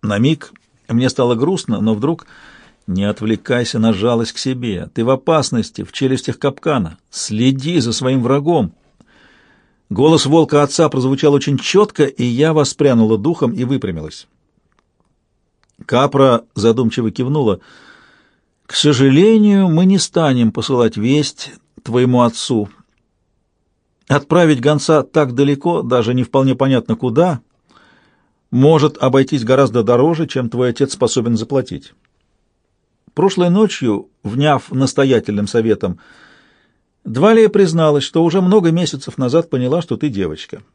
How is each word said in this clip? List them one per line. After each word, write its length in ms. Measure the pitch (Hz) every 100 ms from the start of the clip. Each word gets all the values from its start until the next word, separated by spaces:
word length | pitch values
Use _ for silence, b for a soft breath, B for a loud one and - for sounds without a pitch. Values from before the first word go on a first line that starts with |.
На 160 | 107 101
миг 340 | 127 156 - _ _ _ _
мне 200 | 117 127
стало 280 | - 120 117
грустно, 440 | 143 185 - 107
но 140 | 107
вдруг: 320 | 107 127 165 - B B B B B -
«Не 180 | 92
отвлекайся 720 | 101 107 110 107 - 123 120 120
на 140 | 113
жалость 400 | 101 113 120 113
к 60 | -
себе. 500 | 131 127 120 92 80
Ты 100 | -
в 60 | 113
опасности, 720 | 135 - 160 131 120 107 -
в 80 | 98
челюстях 480 | - 135 127 - -
капкана. 600 | 143 135 - 143 85 82 _
Следи 720 | - - 107 127 135 139 175
за 120 | 117
своим 300 | 110 127 135
врагом». 500 | 120 139 147 170 95 _ _ _ b b b b b b b b b
Голос 360 | 92 143 160 135
волка 360 | 160 151 147
отца 260 | 147 - 156
прозвучал 440 | 135 127 135 151
очень 260 | 143 139 135
чётко, 460 | - 190 208 -
и 200 | 143 -
я 280 | 123 120 156
воспрянула 680 | 156 143 - 143 120 110 110
духом 340 | 113 170 123
и 120 | 190
выпрямилась. 640 | 123 135 110 82 78 - - _ _ _ _ _ _ _ _ _ _ _ _ _ _ _ -
Капра 580 | 123 139 135 135 117 -
задумчиво 560 | - 107 113 117 117 113
кивнула. 500 | 95 127 151 120 90 b b b b b b b b _ _ _
«К 80 |
сожалению, 920 | - 147 127 135 135 202 226 208 202 185
мы 180 | 160 185
не 120 | 196
станем 540 | - - 160 127 117
посылать 440 | 107 - 127 117 107
весть 560 | 110 143 147 - - - _ -
твоему 400 | - 117 123 123
отцу. 460 | 120 117 - 120 101 _ _ _ _ _ _ _ _ _ _ _ _ _ _
Отправить 520 | 143 139 165 170 139
гонца 420 | 120 151 - 156
так 320 | 131 160 143
далеко, 480 | 120 139 139 170 170
даже 320 | 120 123 113
не 80 | 127
вполне 320 | 123 135 135
понятно 400 | 131 135 131 113
куда, 460 | 113 127 120 175 135 _ _ _ b b b b b b b _
может 460 | 120 139 160 147 143
обойтись 420 | 131 131 135 147
гораздо 380 | 113 131 135 113
дороже, 460 | 107 120 147 165 160
чем 200 | 139 123
твой 220 | 120 123
отец 240 | 117 135
способен 420 | - 123 - 117 113
заплатить». 580 | 113 139 127 - - _ _ _ _ _ _ _ _ _ _ _ _
Прошлой 360 | - 185 190 180
ночью, 580 | 180 214 - 123 101 - _
вняв 480 | 107 117 151 139 -
настоятельным 760 | 127 135 - 135 123 - 104 104
советом, 540 | 120 113 101 98 87 b b b b b b b b _ _
Двалия 440 | - 117 185 226 214
призналась, 560 | 202 190 165 160 147
что 200 | 135 165
уже 160 | 170 185
много 320 | 185 214 170
месяцев 440 | 165 170 139 - -
назад 320 | 127 147 165
поняла, 320 | 131 127 160
что 160 | 165 117
ты 120 | 151
девочка. 540 | 101 87 78 - - -